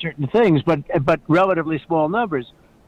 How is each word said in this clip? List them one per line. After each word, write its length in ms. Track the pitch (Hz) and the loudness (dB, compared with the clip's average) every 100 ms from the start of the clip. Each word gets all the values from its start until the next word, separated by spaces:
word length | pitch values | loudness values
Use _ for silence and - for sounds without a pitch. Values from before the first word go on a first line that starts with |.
certain 280 | 165 151 135 | -10 -6 -2
things, 340 | 226 214 147 | 2 4 2
but, 160 | 170 151 - 165 | 2 -2 -2 -2
but 160 | 139 160 - | 0 -2 2
relatively 560 | 165 190 165 160 151 | 2 2 0 -2 -6
small 240 | - 160 151 | -4 -2 0
numbers. 440 | 220 226 139 117 _ _ _ | -2 -4 -4 -8 _ _ _